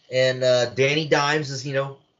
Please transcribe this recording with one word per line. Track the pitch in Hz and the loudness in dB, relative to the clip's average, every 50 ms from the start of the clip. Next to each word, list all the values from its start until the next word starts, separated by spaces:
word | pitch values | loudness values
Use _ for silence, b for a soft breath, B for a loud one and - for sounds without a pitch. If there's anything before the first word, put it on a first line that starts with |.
| _ - | _ -4
And, | 127 131 131 131 127 127 | 0 0 2 2 0 0
uh, | 127 127 123 123 120 120 | 2 2 4 2 2 0
Danny | 123 127 135 139 147 156 160 | 0 0 0 2 2 0 0
Dimes | 143 156 147 143 143 151 156 147 135 | 0 0 2 2 2 0 -2 -2 -4
is, | 135 123 123 | -8 -8 -8
you | 143 135 | -4 -4
know, | 135 139 139 135 - _ _ _ | -4 -4 -4 -8 -14 _ _ _